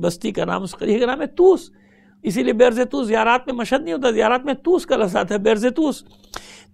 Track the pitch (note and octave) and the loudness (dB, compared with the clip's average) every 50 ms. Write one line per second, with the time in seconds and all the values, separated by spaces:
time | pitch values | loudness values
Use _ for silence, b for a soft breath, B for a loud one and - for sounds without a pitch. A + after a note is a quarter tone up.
0 | E3+ F3 F3 - - G#3 G3 F3 E3+ F3+ F3+ F#3 F#3+ E3+ - - E3+ - G3+ A#3+ | -2 -4 -4 -4 -6 -6 -4 -4 -4 -4 -4 -4 -6 -8 -10 -6 -2 -2 0 0
1 | B3 A#3+ B3+ D4+ D4 C#4+ - - F4+ F#4+ F4+ - - b b b b b b b | 0 -2 -2 -4 -6 -4 0 4 6 6 6 4 0 b b b b b b b
2 | b b b b - G#3+ E3+ B3 B3 B3+ A#3 G#3+ B3 B3 A3 B3 B3 B3 C#4+ C#4 | b b b b -6 -4 -2 0 0 0 4 4 4 4 4 2 -2 -2 -2 -4
3 | B3 G#3 A3 A3 A3 A#3 A#3+ B3+ B3 C#4+ B3 A#3+ A3+ - B3+ D4+ D#4 E4+ E4 C#4 | -2 0 0 0 2 2 2 0 0 -4 -6 -6 -2 -2 -2 -2 -2 -4 -4 -2
4 | C4 A#3+ A3 G#3+ A3 A3 B3 B3+ C4 C#4+ C4 C4+ - E4+ F#4 E4+ - - C4 A#3+ | 0 0 2 2 2 2 2 0 -2 -4 -6 -4 0 0 0 0 0 0 0 0
5 | G#3+ F3+ F#3+ G#3+ G3 E3+ G#3 G#3 G3 G#3+ A3+ G#3 A#3 B3+ B3 E4 D#4 C#4 - - | 0 0 0 -2 -2 -2 -2 0 2 2 2 2 2 0 0 0 0 0 -2 -4
6 | - B B B B B B B B B B B B B | -10 B B B B B B B B B B B B B